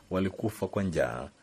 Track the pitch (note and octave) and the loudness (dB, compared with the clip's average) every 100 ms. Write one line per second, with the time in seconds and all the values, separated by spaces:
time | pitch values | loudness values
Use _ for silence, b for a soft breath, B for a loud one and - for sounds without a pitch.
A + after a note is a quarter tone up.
0 | B F#2 F#2+ - A2 - - - G2 D#2+ | B 0 0 0 -4 -2 -2 0 0 2
1 | B1+ A#1+ C2 b | 2 0 -8 b